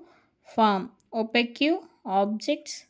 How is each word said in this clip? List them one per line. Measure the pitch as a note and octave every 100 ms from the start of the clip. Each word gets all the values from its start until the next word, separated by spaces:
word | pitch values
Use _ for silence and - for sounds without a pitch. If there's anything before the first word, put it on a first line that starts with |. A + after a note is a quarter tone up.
| - _ _ _ -
form | - A3 F#3+ F#3 - _
opaque | A3+ A3+ A#3+ A#3 A#3 C#4+ F4+ - _ A3 F#3+
objects | G3+ G#3+ - D4+ - - -